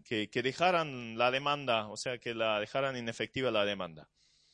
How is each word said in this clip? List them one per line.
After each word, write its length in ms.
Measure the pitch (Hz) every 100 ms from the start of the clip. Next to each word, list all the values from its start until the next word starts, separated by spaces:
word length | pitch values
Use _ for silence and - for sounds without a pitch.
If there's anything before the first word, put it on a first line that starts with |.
que, 260 | - 110 101
que 120 | 131
dejaran 760 | 127 131 180 175 156 127 117 113
la 120 | 123
demanda, 580 | 131 143 147 131 113 104
o 100 | 107
sea, 200 | 135 123
que 160 | 120
la 260 | 117 110 107
dejaran 380 | 104 135 135 127
inefectiva 540 | 117 - 107 131 127
la 120 | 110
demanda. 460 | 101 98 90 78 71 _ _ _ _